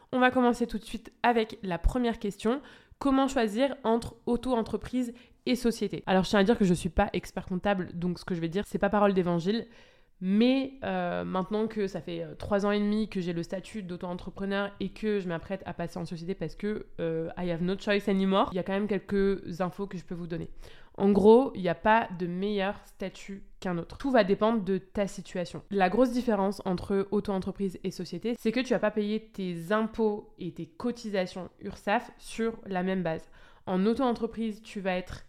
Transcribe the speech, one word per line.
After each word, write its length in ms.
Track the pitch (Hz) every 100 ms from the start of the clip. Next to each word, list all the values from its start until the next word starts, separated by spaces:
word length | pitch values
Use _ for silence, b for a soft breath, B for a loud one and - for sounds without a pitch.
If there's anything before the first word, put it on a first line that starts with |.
| B
On 80 | 254
va 140 | 254
commencer 340 | 254 240 240 233
tout 120 | 214
de 60 |
suite 280 | - 226 - _
avec 380 | 240 233 220 -
la 160 | 190 170
première 400 | - 254 240 226
question. 420 | 202 - 214 269 B B B -
Comment 300 | 277 269 269
choisir 480 | 269 226 208 269 254
entre 320 | 220 226 - -
auto-entreprise 880 | - 240 254 240 214 208 - 247 254 247 B _
et 100 | -
société ? 480 | 247 233 214 202 - -
Alors, 180 | 185
je 60 | 180
tiens 80 | 208
à 60 |
dire 120 | 196 233
que 80 |
je 80 | 196
suis 160 | 175 175
pas 220 | - 202
expert 320 | 185 - -
comptable, 440 | - 180 202 196 175
donc 260 | 175 180 170
ce 60 |
que 100 | -
je 60 | 175
vais 80 | 165
dire, 160 | 180 208
c'est 120 | 202
pas 100 | 202
parole 240 | 208 202
d'évangile. 540 | 190 180 170 170 233 - b b b b _
Mais, 560 | 185 208 247 269 269 -
euh, 420 | 190 185 175 175
maintenant 420 | 175 185 180 214 220
que 220 | 220 196
ça 120 | 180
fait, 220 | 180 165
euh, 120 | 160 151
trois 280 | - 202
ans 60 | 202
et 80 | 208
demi 320 | 208 214 208
que 100 | 196
j'ai 140 | 175
le 80 | 170
statut 400 | 170 190 180 220
d'auto-entrepreneur 880 | 180 175 180 180 190 190 196 196 202 -
et 80 | 196
que 320 | - 214 208
je 80 | 180
m'apprête 340 | 165 - 190 180
à 80 |
passer 240 | 170 170 180
en 80 | 165
société 280 | 170 170
parce 200 | 190 160
que, 320 | - 208 214 - -
euh, 280 | 170 160 165 -
I 140 | 175
have 120 | 165
no 160 | 180 196
choice 300 | - 202 208
anymore, 400 | 190 190 190 233
il 40 | 185
y 20 |
a 40 |
quand 100 | 170
même 140 | 196 208
quelques 720 | 196 - 202 196 196 - 170
infos 260 | 180 - 196
que 120 | 180
je 60 |
peux 100 | -
vous 120 | 170 170
donner. 220 | 165 165 - B B B -
En 140 | 196
gros, 420 | 196 202 233 269
il 60 | -
n'y 80 | 175
a 60 |
pas 340 | 165 214 220 226 175
de 80 | 175
meilleur 540 | 180 202 208 190 208 -
statut 580 | - 190 - - 196 - -
qu'un 160 | 190 170
autre. 220 | - -
Tout 120 | 277
va 140 | 247
dépendre 400 | 190 196 214 233
de 140 | 180 190
ta 280 | - - 196
situation. 560 | 196 - 185 175 151 -
La 200 | 196 185
grosse 220 | 208 254
différence 500 | 247 233 202 196 202
entre 420 | 196 180 - 196 196
auto-entreprise 680 | 208 202 190 185 185 196 170
et 60 | 190
société, 440 | - 175 175 220 240
c'est 140 | 226
que 80 | 226
tu 120 | 254
vas 60 | 202
pas 120 | 208
payer 300 | 208 208 214
tes 500 | 220 - 185 170 170
impôts 600 | 214 220 220 214 208 - -
et 140 | 175
tes 120 | 160
cotisations 840 | 160 _ 240 233 214 196 180 190 175 _
ursaf 500 | 196 - - 226 - -
sur 400 | - - 226 226
la 180 | 202 185
même 200 | 185 190
base. 260 | 165 165 - b b b -
En 180 | 185
auto-entreprise, 800 | 202 226 254 233 226 214 226 202
tu 180 | - 208
vas 140 | 185
être 320 | 185 185 -